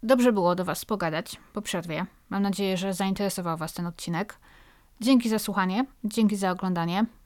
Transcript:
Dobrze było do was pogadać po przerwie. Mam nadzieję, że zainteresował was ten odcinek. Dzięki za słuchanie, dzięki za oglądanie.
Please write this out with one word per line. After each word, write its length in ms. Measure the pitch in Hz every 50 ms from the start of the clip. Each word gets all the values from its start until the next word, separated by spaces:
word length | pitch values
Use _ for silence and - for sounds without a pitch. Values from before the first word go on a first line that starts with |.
| -
Dobrze 300 | 220 262 254 240 247 233
było 220 | 202 180 175 175
do 100 | 180 185
was 200 | 180 160 - -
pogadać 560 | - 220 190 185 165 156 156 - - - - - - _
po 100 | 214 202
przerwie. 440 | - - 180 170 170 160 156 180 185 _ _ _ _
Mam 120 | 185 196 202
nadzieję, 340 | 202 196 190 202 196 190
że 180 | 180 185 196 190
zainteresował 600 | 180 196 190 196 - 202 196 - - 180 170 165
was 160 | 165 160 165 -
ten 140 | - 175
odcinek. 520 | 175 170 - - - 170 160 202 - - - _ - - - - - - _ _ _ _ _
Dzięki 280 | - 233 269 254 233 233
za 100 | 220 220
słuchanie, 480 | - - 202 202 190 185 185 208 269 269 - _ -
dzięki 320 | 208 - - 220 208 214
za 140 | 196 190 185
oglądanie. 560 | 180 185 190 185 180 170 165 170 170 190 226 226 - - -